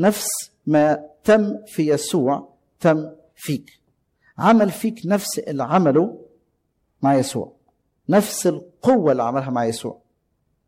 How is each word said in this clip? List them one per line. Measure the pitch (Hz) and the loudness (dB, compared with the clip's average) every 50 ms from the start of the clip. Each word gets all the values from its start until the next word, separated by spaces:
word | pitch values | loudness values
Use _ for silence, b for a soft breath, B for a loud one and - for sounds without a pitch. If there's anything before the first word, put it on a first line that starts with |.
نفس | 160 196 208 - - - - - - - _ _ _ | 0 0 0 0 -4 -8 -8 -8 -10 -14 _ _ _
ما | - 151 151 147 151 147 - - - _ _ - | 0 2 2 4 2 2 0 -4 -10 _ _ 2
تم | - 214 220 208 202 208 - - | 4 4 4 4 0 -4 -8 -12
في | - - - 156 151 | -10 -6 -2 0 0
يسوع | 147 147 - - - 175 131 123 139 - - - _ _ _ _ _ _ | 0 0 -2 -2 -2 0 0 0 -2 -2 -6 -10 _ _ _ _ _ _
تم | - 175 156 156 156 - - - _ _ _ | 0 2 2 2 -2 -6 -12 -18 _ _ _
فيك. | - - - 147 - - _ _ _ _ _ _ _ _ _ _ _ _ _ _ - | -12 -8 -6 -6 -6 -8 _ _ _ _ _ _ _ _ _ _ _ _ _ _ -2
عمل | - 190 226 226 208 196 | 2 4 4 4 4 2
فيك | - - - 226 226 - - | 0 -4 -6 -6 -6 -6 -4
نفس | 165 208 202 196 - - - | -2 -2 -2 -2 -6 -8 -8
اللي | - - 151 135 131 | -8 -6 -6 -6 -2
عمله | 120 156 190 175 147 127 - 202 226 - - - - _ _ _ _ _ _ _ _ _ _ _ _ _ _ | 0 0 2 4 4 4 2 2 0 -4 -10 -20 -20 _ _ _ _ _ _ _ _ _ _ _ _ _ _
مع | - 135 139 | 0 0 2
يسوع، | 135 127 - - 120 - - - _ _ _ _ _ _ _ _ _ _ - | 2 0 -2 -4 -8 -8 -10 -12 _ _ _ _ _ _ _ _ _ _ 0
نفس | 156 208 202 - - - - 180 | 2 2 2 0 -2 -4 -2 -2
القوة | 160 151 - - _ _ - 240 262 247 170 151 | -2 -2 -6 -16 _ _ 2 2 2 4 4 2
اللي | 131 - 117 | 2 2 0
عملها | 117 123 139 131 131 | -2 -2 -4 -4 -4
مع | 123 120 120 | -2 -2 -2
يسوع. | 113 113 - - 120 - - _ _ _ _ _ _ _ _ _ _ _ _ _ | -2 -2 -4 -8 -12 -12 -14 _ _ _ _ _ _ _ _ _ _ _ _ _